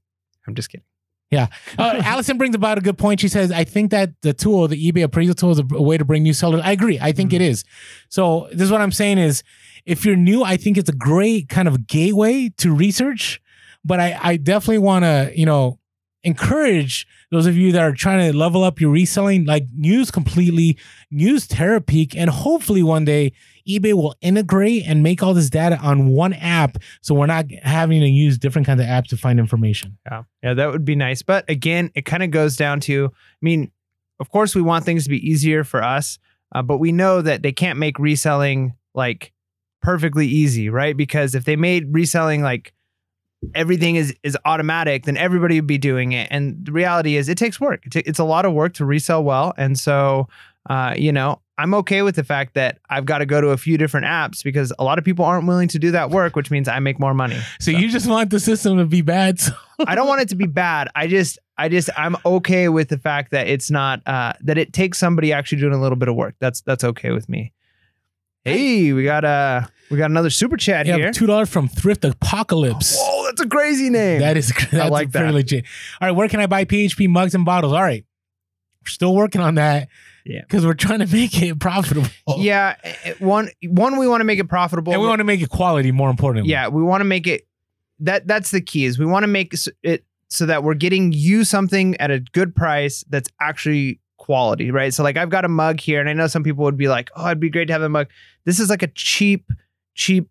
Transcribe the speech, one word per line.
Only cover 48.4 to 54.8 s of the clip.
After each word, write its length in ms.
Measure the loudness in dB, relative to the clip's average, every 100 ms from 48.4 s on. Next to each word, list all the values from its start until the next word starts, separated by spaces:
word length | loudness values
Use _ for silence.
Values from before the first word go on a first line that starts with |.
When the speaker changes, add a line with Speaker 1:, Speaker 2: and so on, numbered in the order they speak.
| 0
Speaker 1:
of 80 |
work 220 | 0 -2 -2
to 100 | -2
resell 380 | -2 0 0
well. 320 | 0 0 0 -2
And 220 | -2 -2
so, 480 | 0 2 2 0 -2 -10 -20 _ -6
uh, 240 | -4 -4 -2
you 160 | 0
know, 300 | 0 -2 -6 _ -6
I'm 160 | -2 0
okay 260 | 0 0
with 140 | 0 -2
the 80 |
fact 320 | -4 -4 -4 -2
that 240 | -2 -4 -8
I've 160 | -4 -2
gotta 200 | -2 0
go 140 | 0
to 100 | 2
a 80 | 0
few 200 | 0 0
different 300 | 0 -2 -2
apps 360 | -2 -4 -6
because 300 | -6 -4 -4
a 40 | -2